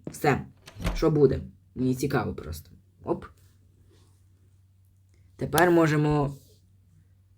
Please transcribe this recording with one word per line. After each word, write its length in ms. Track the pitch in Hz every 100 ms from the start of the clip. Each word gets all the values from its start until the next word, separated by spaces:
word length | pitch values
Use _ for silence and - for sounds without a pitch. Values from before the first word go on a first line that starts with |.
| -
Все. 340 | - - 127 - - - - - -
Що 160 | 160
буде? 300 | 151 139 82 - - _ -
Мені 200 | 127 127
цікаво 380 | 143 135 98
просто. 380 | - - 80 - - _ _
Оп. 220 | - 175 - _ _ _ _ _ _ _ _ _ _ _ _ _ _ _ _ _ _ _ _ -
Тепер 360 | 131 151 175
можемо 680 | 170 160 151 151 147 143 139 - _ _ _ _ _ _ _ _